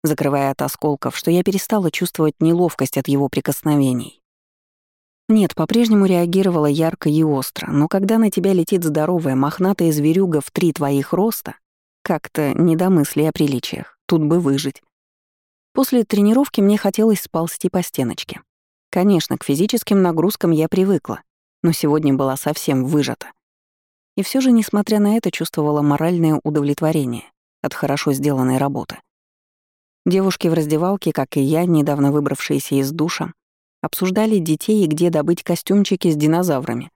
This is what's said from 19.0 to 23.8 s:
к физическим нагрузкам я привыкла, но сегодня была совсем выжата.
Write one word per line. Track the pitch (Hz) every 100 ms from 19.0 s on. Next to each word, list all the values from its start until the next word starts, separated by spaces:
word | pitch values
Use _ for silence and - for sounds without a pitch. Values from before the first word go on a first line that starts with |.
| 196 180 - 135
к |
физическим | - 143 208 233 - 196
нагрузкам | 180 165 175 - 175
я | 156 160
привыкла, | 185 190 175 - 110 _ _ _ _
но | 170
сегодня | 160 151 151 147
была | 135 135
совсем | 131 147 156 - 135
выжата. | 131 151 131 - - _ _ _ _ _